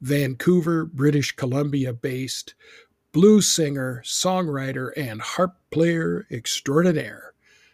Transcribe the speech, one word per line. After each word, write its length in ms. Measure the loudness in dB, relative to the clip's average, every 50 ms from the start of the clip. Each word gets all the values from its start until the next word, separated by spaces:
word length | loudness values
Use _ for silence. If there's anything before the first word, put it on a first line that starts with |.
Vancouver, 840 | -4 0 0 0 0 -2 -4 0 2 4 4 4 4 2 0 0 -2
British 500 | -4 -2 2 2 2 4 2 0 -2 -4
Columbia-based 1200 | -6 -4 -2 -2 -2 -2 -2 -2 -2 -2 -4 -4 -6 -6 -6 -6 -6 -6 -8 -10 -12 -12 -16 -20 _ _ -20 -20 -20 _ _ _ _ _ _
blues 360 | 2 6 8 8 8 6 6
singer, 560 | 2 2 0 0 -2 -2 -4 -4 -6 -6 -8 -10
songwriter, 880 | -8 -6 -2 -2 0 0 0 -2 -2 -4 -4 -6 -6 -6 -6 -6 -6 -6
and 240 | -8 -8 -8 -8 -10
harp 380 | -10 -6 -2 -2 -2 -2 -4 _ _ _
player 560 | 0 0 2 2 2 0 -2 -2 -4 -4 -6 -8
extraordinaire, 1040 | -10 -8 -6 -6 -6 -6 -4 0 2 4 4 4 2 0 -4 -8 -12 -18 -20 -20 -20 _ _ _ _ _ _ _